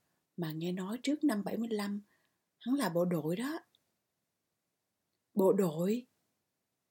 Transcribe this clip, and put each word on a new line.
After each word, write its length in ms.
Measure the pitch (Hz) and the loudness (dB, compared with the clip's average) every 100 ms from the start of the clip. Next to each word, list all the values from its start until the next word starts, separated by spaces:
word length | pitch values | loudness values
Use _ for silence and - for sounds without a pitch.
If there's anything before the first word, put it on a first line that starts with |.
| _ _ _ - | _ _ _ -8
mà 140 | 160 | -8
nghe 200 | 156 175 | -4 -6
nói 280 | 180 185 240 | -4 -6 -4
trước 200 | 269 294 | -2 0
năm 200 | 294 214 | 2 0
bảy 140 | 202 214 | -2 -4
mươi 120 | 233 | -2
lăm, 300 | 208 202 202 - _ _ _ _ _ | -2 -2 -4 -8 _ _ _ _ _
hắn 160 | 233 277 | -2 0
là 140 | 208 | 2
bộ 160 | 170 180 | 2 2
đội 300 | 175 151 185 | 0 -2 -2
đó." 240 | 262 330 _ _ _ _ _ _ _ _ _ _ _ _ _ _ _ _ _ | -4 -8 _ _ _ _ _ _ _ _ _ _ _ _ _ _ _ _ _
"Bộ 200 | 208 190 | 4 6
đội?" 540 | 190 185 151 180 240 247 _ _ _ _ _ _ _ _ | 6 2 2 0 -2 -4 _ _ _ _ _ _ _ _